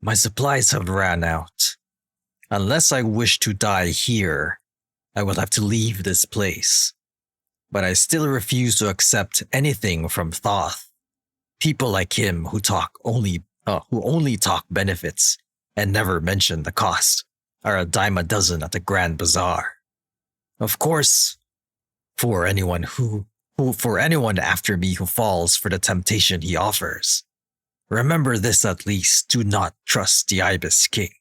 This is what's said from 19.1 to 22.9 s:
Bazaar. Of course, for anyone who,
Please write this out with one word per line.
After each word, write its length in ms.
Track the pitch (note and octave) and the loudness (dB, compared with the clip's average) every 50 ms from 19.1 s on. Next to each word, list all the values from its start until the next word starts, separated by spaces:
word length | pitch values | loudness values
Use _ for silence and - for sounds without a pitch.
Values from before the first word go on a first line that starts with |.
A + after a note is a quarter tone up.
| E2 | -2
Bazaar. 580 | D#2 E2 E2 - F#2 F#2 F2+ F2 - - - - _ _ _ _ _ _ _ _ _ _ _ _ _ _ _ _ _ | -2 0 0 0 2 2 0 0 -2 -4 -6 -8 _ _ _ _ _ _ _ _ _ _ _ _ _ _ _ _ _
Of 200 | - A2 - - | -4 -4 -2 -2
course, 580 | - D3+ D#3+ D#3+ C#3+ - - - - - - _ _ _ _ _ _ _ _ _ _ _ _ _ _ _ _ | 0 0 0 2 2 4 4 4 2 0 -2 _ _ _ _ _ _ _ _ _ _ _ _ _ _ _ _
for 280 | _ - A#2+ A2+ F#2 E2+ | _ 0 0 2 2 2
anyone 380 | F2+ G2 G2 F#2+ F2+ F2+ E2+ E2 | 2 2 2 0 0 0 -2 -2
who, 440 | D#2+ | -6